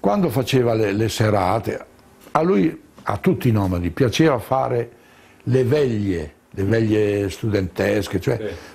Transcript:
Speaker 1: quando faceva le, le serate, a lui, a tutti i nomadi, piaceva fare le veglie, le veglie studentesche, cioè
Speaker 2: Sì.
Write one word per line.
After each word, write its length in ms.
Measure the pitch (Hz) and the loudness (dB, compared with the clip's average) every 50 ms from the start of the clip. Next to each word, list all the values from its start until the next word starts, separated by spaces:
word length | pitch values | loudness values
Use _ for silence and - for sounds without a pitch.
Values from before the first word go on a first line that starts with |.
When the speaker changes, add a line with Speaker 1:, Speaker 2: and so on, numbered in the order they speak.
Speaker 1:
quando 280 | - 196 208 208 185 160 | 2 0 2 2 2 2
faceva 420 | 107 135 123 - - 127 120 120 117 | 0 0 -2 2 2 2 2 2 2
le, 180 | 110 110 101 | 2 2 0
le 160 | 98 104 113 107 | 0 0 0 -2
serate, 760 | - - 113 107 104 101 92 90 101 113 101 104 110 - - - - - - - - - - - | 0 0 2 2 2 2 2 2 0 0 -2 -4 -8 -8 -10 -16 -20 -20 -20 -20 -20 -20 -20 -2
a 100 | - 147 | -2 0
lui, 380 | 160 175 196 202 180 160 156 - - - _ - | 2 2 2 2 2 0 -2 -6 -16 -20 _ -14
a 140 | - - 107 | -6 -6 -6
tutti 320 | - - 185 165 - - 127 | -2 0 0 0 2 2 2
i 40 | |
nomadi, 380 | 110 104 98 92 90 87 87 85 | 2 2 2 0 0 -2 -2 -4
piaceva 480 | 82 - 135 120 - - 160 160 139 117 | 0 0 0 0 2 2 2 2 2 0
fare 520 | - - 131 131 127 120 123 120 120 - - - - - - - - - - _ - | -2 -2 -2 -2 0 -2 -2 -4 -4 -6 -10 -20 -20 -20 -20 -20 -20 -20 -20 _ -4
le 200 | - 117 131 131 | 0 0 2 2
veglie, 720 | 113 139 151 143 127 117 107 101 98 90 82 78 78 - _ _ _ | 2 2 2 2 0 0 -2 -2 -2 -2 -4 -6 -10 -12 _ _ _
le 140 | - 98 95 | -6 -4 -2
veglie 680 | 98 113 113 113 107 107 107 107 104 101 101 101 98 | 0 2 2 2 2 2 2 2 2 0 0 -2 -4
studentesche, 920 | 95 - - 113 101 101 95 90 - - 98 101 104 107 95 - - 90 | -4 -4 -4 -2 0 0 -2 -2 -2 -2 0 0 0 0 -2 -2 -4 -4
cioè 160 | - 139 123 107 | -2 -2 -4 -2
Speaker 2:
Sì. 160 | 110 104 - - - - | -4 -8 -10 -12 -16 -20